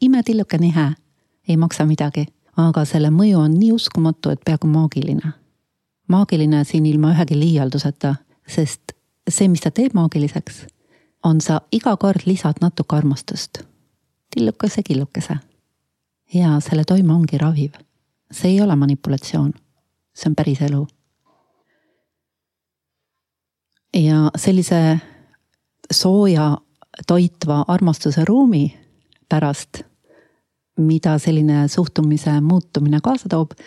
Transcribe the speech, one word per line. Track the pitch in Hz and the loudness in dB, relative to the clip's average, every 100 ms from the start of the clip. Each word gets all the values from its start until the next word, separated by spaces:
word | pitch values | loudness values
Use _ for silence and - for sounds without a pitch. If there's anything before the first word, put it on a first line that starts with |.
imetilluke | 254 262 233 220 196 165 | 2 2 0 -2 -2 0
nihe, | 170 165 143 156 _ _ _ _ - | 0 2 0 -4 _ _ _ _ -2
ei | 165 | 0
maksa | 165 - 156 | 0 0 0
midagi, | 151 147 147 151 _ _ - | 0 -2 -4 -6 _ _ -2
aga | 165 156 | 0 0
selle | 151 160 151 | 0 0 2
mõju | 156 214 185 | 2 4 4
on | 151 | 4
nii | 160 220 | 4 4
uskumatu, | 226 - - 160 156 156 | 2 -2 0 0 0 -4
et | 143 | -4
peaaegu | - 156 160 | -2 -2 0
maagiline. | 151 160 135 135 - 156 - _ _ _ _ _ _ - | 2 0 -2 -4 -4 -6 -10 _ _ _ _ _ _ 0
Maagiline | 180 202 165 151 151 | 2 2 2 2 2
siin | 143 165 156 | 0 0 2
ilma | 151 156 | 2 2
ühegi | 165 156 147 | 2 2 0
liialduseta, | 160 156 131 139 143 143 143 139 - _ - | 2 2 0 -2 -6 -4 -4 -4 -8 _ -8
sest | - 156 - - - _ _ - | -4 -4 -6 -18 -20 _ _ -6
see, | - 196 | -2 -2
mis | 170 | -2
ta | 170 | -2
teeb | - 262 | -2 -2
maagiliseks, | 196 160 151 147 - - - - _ _ _ _ _ | 0 0 -2 -4 -6 -12 -16 -20 _ _ _ _ _
on, | 170 160 | 0 0
sa | - 156 - | 0 -4 -4
iga | 226 247 202 | -4 -2 0
kord | 202 190 - | 0 0 -2
lisad | 190 156 147 | -2 -2 0
natuke | 175 - - 151 | -2 -2 -2 0
armastust. | 147 135 - - - - - _ _ _ _ _ _ | 0 -2 -6 -12 -12 -16 -20 _ _ _ _ _ _
Tillukese, | - 220 - 214 - | -4 -4 -2 -4 -4
killukese. | 202 135 143 - - 151 - _ _ _ _ _ _ _ _ | -4 -4 -4 -8 -8 -8 -10 _ _ _ _ _ _ _ _
Ja | 175 170 151 | 0 2 0
selle | - 156 | 0 -2
toime | 151 185 180 | 0 2 4
ongi | 165 160 143 | 2 2 0
raviv. | 147 156 147 - - _ _ _ _ | 0 0 -4 -8 -20 _ _ _ _
See | - 180 | -6 0
ei | 190 | 2
ole | 208 147 | 2 2
manipulatsioon. | 139 139 - 135 - 156 143 - _ _ _ _ _ | 2 0 -4 -6 -4 -4 -4 -4 _ _ _ _ _
See | - 165 | -8 -4
on | 156 | -2
päris | 147 135 | -2 -2
elu. | 143 143 147 _ _ _ _ _ _ _ _ _ _ _ _ _ _ _ _ _ _ _ _ _ _ _ _ _ _ _ _ _ _ | -2 -2 -4 _ _ _ _ _ _ _ _ _ _ _ _ _ _ _ _ _ _ _ _ _ _ _ _ _ _ _ _ _ _
Ja | - 156 156 151 - | 0 2 4 2 0
sellise | - 190 170 170 160 160 - - _ _ _ _ _ _ - | 0 0 2 2 2 0 -4 -16 _ _ _ _ _ _ -8
sooja, | - 185 196 202 165 151 143 - _ _ - - | -2 2 2 4 2 2 -2 -6 _ _ -14 -2
toitva | 175 175 - 160 147 - | 2 2 -2 -2 -2 0
armastuse | 180 175 156 160 147 | 0 0 0 -2 0
ruumi | 160 233 269 175 143 - _ _ _ _ _ | 2 2 4 2 0 -4 _ _ _ _ _
pärast, | 156 151 143 - - - _ _ _ _ _ _ _ _ - | -2 -2 -4 -10 -18 -20 _ _ _ _ _ _ _ _ -2
mida | 156 160 165 151 | 0 0 0 0
selline | 165 160 151 147 143 | 0 0 2 2 0
suhtumise | - 170 - 151 151 156 147 | 0 -2 -2 0 0 0 0
muutumine | 151 180 - 147 147 147 | 2 0 0 -2 0 0
kaasa | 233 262 190 | 0 -2 -2
toob, | 160 160 - | -2 -4 -8